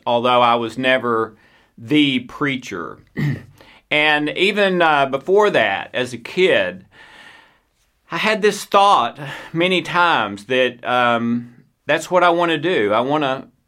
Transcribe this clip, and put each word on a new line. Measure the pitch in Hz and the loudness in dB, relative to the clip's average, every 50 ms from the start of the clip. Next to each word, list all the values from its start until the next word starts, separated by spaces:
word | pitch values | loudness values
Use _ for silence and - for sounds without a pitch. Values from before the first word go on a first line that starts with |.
| - | -4
although | 120 120 120 117 123 127 123 123 | -2 -2 0 2 2 2 4 4
I | 120 117 | 4 2
was | 120 117 113 113 | 2 -2 -4 -6
never | 127 131 131 131 127 117 120 117 113 113 110 - - _ _ _ _ _ _ _ - | -4 0 0 0 0 0 0 -2 0 -2 -4 -6 -12 _ _ _ _ _ _ _ -16
the | 117 110 147 151 147 139 131 123 | -6 -2 2 2 2 2 0 -2
preacher. | 127 - - - 147 139 135 123 - - 101 87 80 53 50 - _ _ - | -4 -8 -8 -6 -4 -4 -4 -6 -8 -10 -10 -10 -10 -12 -14 -18 _ _ -8
<clears throat> | - 147 143 123 - - - - - - - - - _ - | -6 -4 -4 -4 -6 -10 -16 -20 -20 -20 -20 -20 -20 _ -2
And | 151 151 151 156 151 151 151 151 | 0 2 2 2 2 2 0 -2
even, | - - 180 202 214 208 202 190 185 175 170 | -2 0 0 0 2 2 0 2 2 2 2
uh, | 160 151 143 139 | 4 4 4 2
before | 135 131 131 - - 190 208 208 202 | 0 -2 -4 -2 2 2 4 4 4
that, | 175 131 113 101 98 90 - - - | 4 2 2 0 0 -4 -6 -6 -6
as | 123 127 120 120 | -6 -6 -6 -8
a | 117 | -12
kid, | - - - 180 185 180 135 110 95 90 92 92 - _ _ - - - - - - - - - - _ _ _ _ _ _ _ _ _ _ _ _ - | -14 -8 -2 0 2 2 2 2 0 -2 -6 -10 -16 _ _ -20 -20 -20 -20 -20 -20 -20 -20 -20 -20 _ _ _ _ _ _ _ _ _ _ _ _ -10
I | 165 170 | -8 -4
had | 170 220 220 202 208 | -2 -2 -2 0 0
this | 208 202 208 - | 0 0 -2 -4
thought | - - 202 202 202 196 139 117 120 - - 147 139 - - - - - | 0 2 4 4 4 4 2 0 -2 -6 -8 -12 -12 -12 -14 -14 -8 -4
many | 165 170 185 185 175 | -2 0 0 0 0
times | - - 151 175 175 170 156 127 110 101 101 101 104 | -2 -2 0 0 2 2 2 0 0 -2 -6 -8 -6
that, | 117 127 127 127 123 120 120 - | -2 0 0 0 0 -2 -6 -6
um, | 117 127 123 123 120 120 117 117 117 120 120 120 - - - - _ _ _ _ | -2 0 2 2 2 2 0 0 -2 -4 -4 -6 -10 -16 -20 -20 _ _ _ _
that's | - 147 160 160 - | -2 -2 -2 -2 -2
what | 180 180 175 | 0 2 4
I | 175 | 4
wanna | 170 175 175 170 160 151 | 2 2 0 0 0 -2
do. | 143 175 151 113 104 101 104 | -2 -2 0 0 0 0 0
I | 117 | 0
wanna | 123 135 147 156 147 131 131 135 - - _ _ _ | 0 0 -2 -2 -2 -2 -4 -6 -8 -14 _ _ _